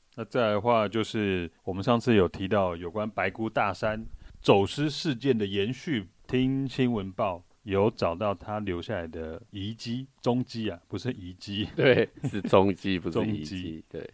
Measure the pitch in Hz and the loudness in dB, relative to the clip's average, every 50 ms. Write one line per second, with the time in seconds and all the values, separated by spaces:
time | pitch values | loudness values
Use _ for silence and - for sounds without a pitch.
0 | _ _ - 117 113 - - 131 117 107 104 101 101 120 120 113 107 98 101 113 | _ _ -12 -12 -10 -4 -2 0 2 2 2 2 2 2 4 4 2 2 0 -2
1 | 104 - - 113 104 98 92 90 85 80 _ _ - 98 90 98 95 - 120 117 | -2 -2 0 0 0 2 0 0 -2 -4 _ _ -8 -6 -6 -2 2 2 2 2
2 | - 131 113 101 90 82 - - 98 92 107 101 95 90 85 85 90 85 82 107 | 4 4 6 6 6 4 2 -2 -4 0 2 2 2 0 -2 -4 -8 -6 -6 -4
3 | 107 110 - - 92 95 92 - 110 110 - 131 113 101 92 - 117 107 107 110 | -6 -4 -2 -2 -2 -2 -2 -4 -6 -2 0 0 0 0 -2 -2 -2 -2 -2 -4
4 | 110 - - - - - - - - - 117 98 98 95 - 143 147 151 143 - | -8 -12 -14 -16 -18 -18 -20 -2 4 6 6 6 6 2 0 -2 -2 -2 -2 -2
5 | - 165 127 110 127 139 120 110 104 98 98 101 98 117 131 - - 180 143 107 | -2 -4 -2 0 2 2 2 2 2 0 0 0 0 0 -2 -6 -4 -4 -4 -4
6 | 92 90 _ _ - - 127 127 127 131 135 135 139 127 - - 131 123 117 104 | -4 -6 _ _ -10 -2 0 0 2 2 0 -2 -2 -4 0 0 0 2 0 -2
7 | 95 95 92 - 113 98 87 85 - _ _ _ - 107 98 98 101 117 - - | -4 -4 -4 -2 -2 -2 -2 -4 -10 _ _ _ -6 0 2 4 4 4 2 2
8 | - 85 82 90 107 101 98 - - 107 104 107 104 98 87 87 82 - 110 90 | 0 0 0 0 0 -2 -2 -2 -4 -6 -6 -4 -4 -4 -4 -4 -4 -6 -6 -6
9 | 85 80 80 82 80 80 80 90 107 _ - 101 95 107 113 - - 120 120 127 | -6 -8 -8 -8 -8 -8 -10 -12 -14 _ -12 -8 -8 -8 -8 -8 -8 -6 -6 -6
10 | 131 - _ _ - 127 120 127 120 - - 113 110 101 85 - _ - 107 98 | -8 -10 _ _ 0 0 2 2 0 -4 -4 -6 -4 -4 -6 -8 _ -10 -10 -6
11 | - 123 127 - 90 90 90 - - 104 101 104 107 - - - - - - 117 | -6 -6 -8 -8 -10 -14 -14 -14 -10 -8 -6 -4 -4 -4 -2 2 4 6 6 6
12 | 110 - - - - 135 - 101 - - - 98 95 101 90 - - 98 95 85 | 4 0 -2 -6 -6 -4 -4 -4 -2 4 6 6 6 6 2 0 -2 -2 -2 -2
13 | - 90 80 120 - 107 107 76 76 76 95 92 90 85 80 80 - _ - 80 | -2 -2 -2 0 0 0 -2 -4 -4 -6 -8 -8 -8 -8 -8 -10 -12 _ -12 -12
14 | - - | -12 -12